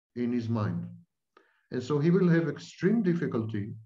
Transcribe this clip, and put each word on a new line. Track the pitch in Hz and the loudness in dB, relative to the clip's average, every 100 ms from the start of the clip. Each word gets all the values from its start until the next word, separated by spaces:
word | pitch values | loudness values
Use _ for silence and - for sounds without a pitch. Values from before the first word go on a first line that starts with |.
| _ 120 | _ -6
in | 120 | -2
his | 123 110 | -2 -2
mind. | 113 101 - 110 - - _ _ _ _ _ _ | -2 -2 -4 -8 -12 -20 _ _ _ _ _ _
And | 127 | -8
so | 120 147 | -2 2
he | 151 | 4
will | 185 180 | 4 4
have | 165 147 | 4 2
extreme | - - - 180 233 | -4 -12 -2 2 2
difficulty, | 180 170 131 120 110 110 104 - | 2 0 0 -2 -2 -4 -6 -10